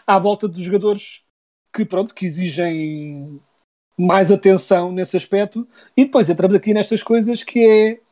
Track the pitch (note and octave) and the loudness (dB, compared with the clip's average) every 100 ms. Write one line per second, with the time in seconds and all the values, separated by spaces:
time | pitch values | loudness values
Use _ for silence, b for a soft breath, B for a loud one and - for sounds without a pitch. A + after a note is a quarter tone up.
0 | - G3 G3 G3+ G#3 E3+ F3+ G3 G#3 G3+ | 0 0 2 -2 -6 -8 -4 -2 -2 -4
1 | - - _ _ _ _ _ - G3 F#3 | -8 -20 _ _ _ _ _ -8 -4 -4
2 | A3 - F#3 D#3 F3+ D3 F3 D#3+ D#3 D3+ | -6 -8 -8 -6 -6 -4 -6 -6 -8 -10
3 | D3 C#3+ D3 C#3+ _ _ _ _ _ - | -12 -14 -16 -20 _ _ _ _ _ -4
4 | F3+ F#3+ F3+ G3+ G3 F#3+ - F3+ F3+ F#3 | 2 2 4 4 4 4 2 0 0 -6
5 | F3+ F#3 - G3+ G3+ A3 A#3+ b b - | -4 -6 -2 -2 -2 -6 -12 b b 0
6 | C4+ C4 D#3+ E3+ F#3 G3 G#3+ G#3 G3+ A3 | 2 2 2 2 2 2 2 0 0 -4
7 | - A3+ G#3+ A#3 - A#3+ A3+ G#3+ A3 A3+ | 0 0 0 -4 -4 2 4 6 4 -2
8 | _ | _